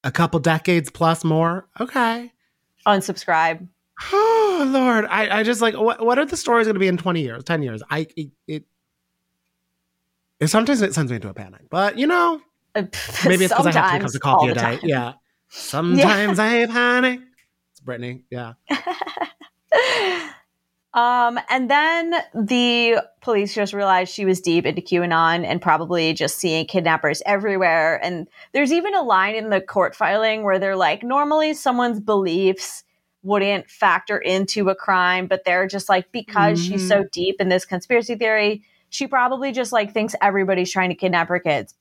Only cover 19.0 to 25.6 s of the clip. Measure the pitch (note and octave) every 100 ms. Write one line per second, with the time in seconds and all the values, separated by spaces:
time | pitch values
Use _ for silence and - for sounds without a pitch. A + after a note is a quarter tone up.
19 | - - F4 _ - _ _ D5 B4+ B4
20 | G4 F4 D#4 - _ _ _ _ _ A#3+
21 | A#3+ B3 A#3+ A#3+ - C4 B3 C#4+ D#4 E4+
22 | E4+ E4+ - - G#3 B3 A#3+ A#3+ A#3 A3+
23 | - _ - G#3+ G3+ A3 G3+ G3+ G3 F#3
24 | F#3 - F#3+ F#3 F3+ E3+ E3 E3+ - F3
25 | F3 E3 E3 E3+ - E3+